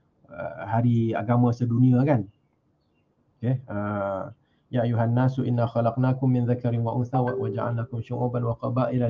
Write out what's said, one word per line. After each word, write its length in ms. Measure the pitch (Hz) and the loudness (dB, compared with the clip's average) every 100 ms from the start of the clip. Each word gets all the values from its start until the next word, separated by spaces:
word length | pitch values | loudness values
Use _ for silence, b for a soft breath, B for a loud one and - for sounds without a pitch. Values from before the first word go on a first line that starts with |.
| _ _ - | _ _ -20
uh, 320 | 76 80 82 98 | -12 -12 -10 -4
hari 480 | 113 123 117 113 | 0 2 2 0
agama 400 | 98 107 120 123 | -2 0 2 2
sedunia 480 | 117 117 117 127 123 | 2 0 4 6 6
kan. 220 | 143 123 98 _ _ _ _ _ _ _ _ _ _ - | 4 2 0 _ _ _ _ _ _ _ _ _ _ -6
Okey, 200 | 117 131 - | -2 -2 -4
uh, 640 | 104 104 104 98 95 95 - _ _ - | -6 -4 -4 -4 -4 -8 -14 _ _ -6
"Ya 140 | 123 117 | -2 0
ayuhan 260 | 117 113 | 0 2
nasu 320 | 120 131 131 123 | 2 2 0 -2
inna 240 | 120 117 | 0 0
khalaqnakum 560 | 117 120 - 127 131 135 | 0 0 2 0 2 2
min 180 | 123 120 | 2 2
dzakarin 320 | 120 120 117 | 0 0 0
wa 160 | 117 120 | -2 -2
untha 240 | 120 131 | -2 0
wa, 140 | 123 - | 0 -2
wa 100 | 110 | -4
ja'alnakum 500 | 110 117 117 113 117 | -4 -4 -4 -4 -8
syu'uban 400 | - 120 123 120 | -6 -4 -2 -2
wa 160 | 117 117 | -2 -4
qabaila 480 | 117 123 123 123 | -2 0 0 0